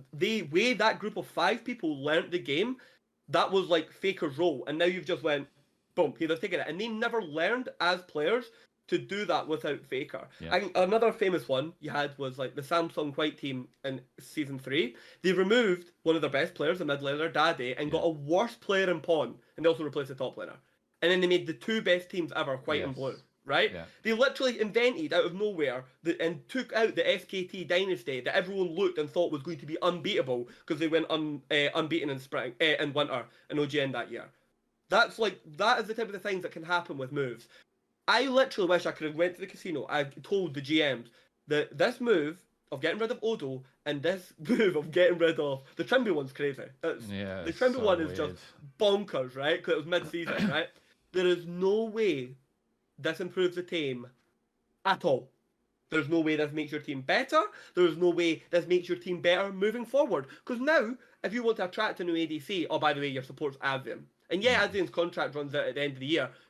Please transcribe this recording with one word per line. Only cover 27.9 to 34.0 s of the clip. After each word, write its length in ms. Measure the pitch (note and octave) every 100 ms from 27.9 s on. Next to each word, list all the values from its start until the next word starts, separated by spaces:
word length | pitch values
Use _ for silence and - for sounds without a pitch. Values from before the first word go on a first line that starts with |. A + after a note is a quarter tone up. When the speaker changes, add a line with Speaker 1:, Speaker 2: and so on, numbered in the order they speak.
| F3+ - C3
Speaker 1:
that 120 | B2
everyone 360 | F#3+ F#3 G3 F3+
looked 240 | D#3+ F#3+ F3+
and 100 | D3+
thought 220 | F3 E3+
was 120 | D3
going 160 | C3+ D#3+
to 80 | D3
be 140 | E3
unbeatable 680 | F3 F3 D3+ G#3 C3 B2 B2 - -
'cause 140 | D3+
they 80 | D#3+
went 180 | D#3+ D#3+
un-, 320 | D#3 D3+ C#3+ -
uh, 160 | D3+ C#3+ E3+
unbeaten 340 | D#3 E3 D3
in 80 | C3+
spring, 340 | - C#3+ A#2+ -
uh, 40 |
in 280 | D#3+ D3 D3
winter 300 | C#3 C#3+ C3 A#2 - -
in 120 | D3
O 60 | D3
G 140 | C#3+
N 120 | C3+
that 180 | B2